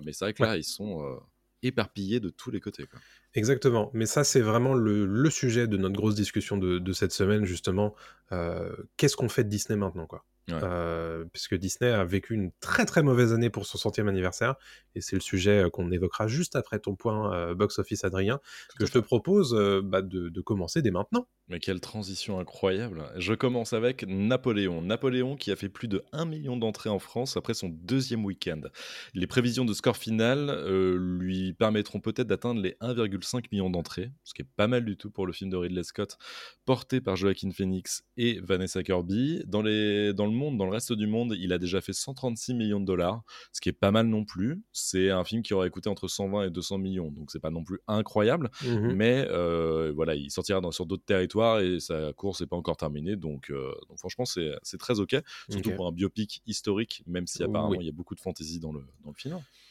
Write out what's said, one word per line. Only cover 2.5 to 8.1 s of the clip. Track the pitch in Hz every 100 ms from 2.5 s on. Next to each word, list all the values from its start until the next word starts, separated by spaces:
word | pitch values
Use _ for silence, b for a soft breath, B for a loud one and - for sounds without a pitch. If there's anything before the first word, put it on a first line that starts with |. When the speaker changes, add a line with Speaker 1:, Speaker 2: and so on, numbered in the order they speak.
| 107
Speaker 1:
côtés, | 104 - 69
quoi. | B B B B
Speaker 2:
Exactement. | 117 107 135 135 117 104
Mais | 113 110
ça, | 147
c'est | 143 135
vraiment | 107 113 127
le, | 131 110 104 98
le | 107 151
sujet | - 127 117 117
de | 98
notre | 95 98
grosse | 107 104
discussion | 101 107 - 101
de, | 92 90
de | 90
cette | 92 95
semaine, | - 98 107
justement. | 98 87 - 92 104 B B